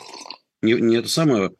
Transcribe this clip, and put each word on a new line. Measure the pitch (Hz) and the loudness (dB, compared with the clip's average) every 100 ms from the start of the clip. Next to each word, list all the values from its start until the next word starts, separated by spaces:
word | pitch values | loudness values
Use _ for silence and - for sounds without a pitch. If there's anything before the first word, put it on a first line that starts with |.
| - - - - _ _ | -16 -20 -20 -20 _ _
не, | 110 | 0
не | 120 117 117 | 2 2 0
это | 113 | 0
самое, | - 160 117 92 | 0 2 2 -2